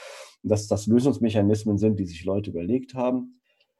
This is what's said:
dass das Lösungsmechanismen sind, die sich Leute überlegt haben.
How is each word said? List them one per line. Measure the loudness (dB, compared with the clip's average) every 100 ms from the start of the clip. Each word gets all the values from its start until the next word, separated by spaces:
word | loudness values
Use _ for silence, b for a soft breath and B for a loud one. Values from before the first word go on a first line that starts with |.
| B B B B
dass | 0 0 0
das | -2 2
Lösungsmechanismen | 4 4 2 0 2 2 2 0 2
sind, | 2 2
die | -4
sich | -6 -4
Leute | -4 -4
überlegt | -6 -2 -2 -2
haben. | -4 -2 -2 -6 -14 _ _ _ _